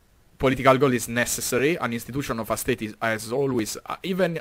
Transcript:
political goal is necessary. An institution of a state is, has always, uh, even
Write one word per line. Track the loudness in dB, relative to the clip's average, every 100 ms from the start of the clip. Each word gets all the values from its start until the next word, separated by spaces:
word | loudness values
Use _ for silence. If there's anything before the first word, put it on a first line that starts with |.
| _ _ _ 0
political | 2 4 6 6
goal | 6
is | 2 0
necessary. | 0 0 -2 -2 0 2 0
An | -2
institution | -4 -6 -6 -4 -4
of | -4
a | -2
state | -2 -2
is, | -4 -4
has | -2 -2 -2
always, | -2 0 0 -2 -6 -10
uh, | -8
even | -4 0 0 -2